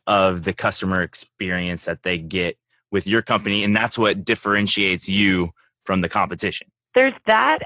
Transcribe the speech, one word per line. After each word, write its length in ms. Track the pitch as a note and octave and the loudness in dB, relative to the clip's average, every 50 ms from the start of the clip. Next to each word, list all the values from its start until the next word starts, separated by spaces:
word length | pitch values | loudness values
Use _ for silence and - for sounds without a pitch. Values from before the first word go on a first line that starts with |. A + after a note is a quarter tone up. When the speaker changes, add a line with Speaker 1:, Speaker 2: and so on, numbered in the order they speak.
| - | -2
Speaker 1:
of 360 | - G#2 G2 F#2+ F#2+ F2+ F2 D#2+ | 0 2 4 4 2 2 0 -4
the 100 | G2 F2+ | -6 -4
customer 480 | - - G#2 - - G2 F#2+ F#2+ F2+ | -2 -2 -2 -2 -2 -2 -2 0 -2
experience 840 | F2 - - - - - _ - G2+ F#2 F2+ F2+ F2 F2+ F2 E2 - | -2 -4 -6 -12 -14 -16 _ -8 -6 -4 -4 -4 -4 -4 -6 -6 -6
that 180 | F2 E2+ - - | -8 -8 -4 -4
they 140 | F#2 F2+ | -4 -4
get 400 | E2 E2 D#2 F#2+ F2+ F2 E2+ - - _ _ _ _ _ _ | -4 -6 -6 -4 -2 -2 -2 -4 -8 _ _ _ _ _ _
with 140 | G2+ F#2+ - | -4 -2 0
your 160 | G2 A2 A2+ | 2 0 0
company. 420 | - - A#2 G2+ G#2 G#2 G2+ G#2+ G2+ | 2 2 0 0 0 -2 -2 0 0
And 120 | G#2 G#2 | 2 2
that's 220 | A2 A#2 A#2+ - | 2 0 0 0
what 260 | A#2+ A2 G#2 F2+ G2 E2+ | 2 2 2 2 0 -2
differentiates 880 | - A2+ - - G2+ G2+ G#2 G#2 G2+ - G#2 G2 F#2+ F2+ F2 - F#2+ | -2 -2 -2 0 0 0 0 0 0 0 0 0 0 0 -2 -2 -2
you 420 | F#2+ G2+ G2+ G2 F#2 F2+ F2 E2 - _ _ _ _ _ _ | 0 2 4 4 4 2 0 -2 -6 _ _ _ _ _ _
from 180 | - F#2+ F#2 | -2 0 0
the 80 | F2 E2 | 0 0
competition. 580 | - G#2 F2+ - F2 - G#2+ F#2 - - - - _ _ _ _ - | 0 0 0 0 -2 -4 -4 -6 -6 -6 -12 -16 _ _ _ _ 2
Speaker 2:
There's 200 | B3 C4 C4+ - - _ | 2 2 2 0 -2 _
that. 320 | A3 G#3+ A3 B3+ D4 D#4 - - | 2 4 4 4 2 0 0 0